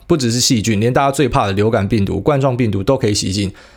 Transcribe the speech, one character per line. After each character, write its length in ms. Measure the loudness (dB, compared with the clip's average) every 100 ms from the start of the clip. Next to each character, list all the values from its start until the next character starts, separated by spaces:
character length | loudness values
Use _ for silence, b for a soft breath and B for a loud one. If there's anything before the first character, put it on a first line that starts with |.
| -2
不 100 | 0
只 140 | 0
是 100 | 0
细 220 | 0 0
菌， 180 | 0 0
连 140 | 2
大 100 | 2
家 80 | 2
最 160 | 0 0
怕 200 | 0 0
的 60 |
流 180 | 0 2
感 160 | 0 0
病 180 | 0 0
毒、 140 | -2
冠 200 | 0 0
状 160 | 0 0
病 140 | -2
毒 140 | -2
都 120 | 0 0
可 140 | 0
以 60 | -2
洗 160 | -2
净。 200 | -2 -4 B B